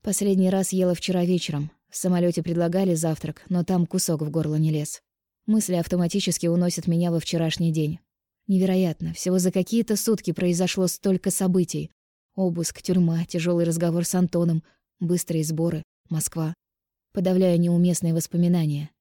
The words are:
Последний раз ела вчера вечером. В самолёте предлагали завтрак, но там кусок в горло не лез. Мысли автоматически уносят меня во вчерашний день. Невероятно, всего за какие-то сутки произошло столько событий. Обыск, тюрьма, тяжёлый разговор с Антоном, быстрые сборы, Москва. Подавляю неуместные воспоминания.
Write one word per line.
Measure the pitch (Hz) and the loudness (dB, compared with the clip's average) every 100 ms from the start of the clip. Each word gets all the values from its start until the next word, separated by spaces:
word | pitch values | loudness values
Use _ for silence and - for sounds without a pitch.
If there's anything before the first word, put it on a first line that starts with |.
Последний | - 196 202 190 185 | -4 0 2 4 4
раз | 190 190 | 2 0
ела | 190 180 | 0 2
вчера | 175 - 180 | 0 -2 0
вечером. | 175 180 - 147 151 _ _ | 2 0 -2 -6 -6 _ _
В | - | -4
самолёте | 185 180 175 170 | 0 2 2 0
предлагали | 165 170 170 180 190 | -2 -2 0 0 0
завтрак, | 160 160 156 156 - - | 0 0 -4 -8 -12 -4
но | 180 | -2
там | 165 185 170 | 0 0 0
кусок | 185 - 156 | -2 -2 -2
в | 151 | -2
горло | 160 156 156 | -2 -2 0
не | 156 | 0
лез. | 156 147 - _ _ _ _ - | 0 -4 -10 _ _ _ _ -2
Мысли | 214 208 | 0 0
автоматически | 180 170 175 170 202 185 170 170 | -2 0 0 0 0 -2 -2 0
уносят | 175 175 175 170 | 2 0 -2 -2
меня | 170 175 | 0 0
во | 165 | 0
вчерашний | - 165 160 - 165 | -2 -2 -2 0 0
день. | 160 151 165 _ _ _ _ - | 0 -2 -4 _ _ _ _ 0
Невероятно, | 190 190 185 180 151 165 | 2 4 2 0 -2 -8
всего | 165 180 185 | -6 0 2
за | 180 | 2
какие-то | 185 185 233 - | 0 0 -2 0
сутки | 208 - 214 - | -2 0 -2 -2
произошло | 165 180 170 180 - 180 | -2 0 0 0 0 -2
столько | - 202 185 196 | -2 -2 0 -2
событий. | - 190 180 170 151 156 _ _ _ _ | -2 0 2 0 -4 -10 _ _ _ _
Обыск, | - 185 170 160 - | -4 -2 -2 -6 -6
тюрьма, | - 180 165 165 170 | 0 2 2 0 -2
тяжёлый | 175 165 175 170 | -2 0 2 2
разговор | 165 170 165 170 | 0 0 0 0
с | |
Антоном, | 185 180 170 170 160 _ _ _ _ | 0 0 2 0 0 _ _ _ _
быстрые | 170 175 - 165 | -2 -2 0 -4
сборы, | 156 160 170 156 - _ _ | -2 -2 -2 -2 -10 _ _
Москва. | 160 - 165 160 165 _ _ _ _ _ | -6 -4 -4 -6 -6 _ _ _ _ _
Подавляю | - 180 185 185 170 | -2 2 4 4 4
неуместные | 175 175 180 170 170 | 4 4 2 2 0
воспоминания. | 165 - 170 175 175 151 143 147 _ | -2 -2 0 2 2 0 -2 -8 _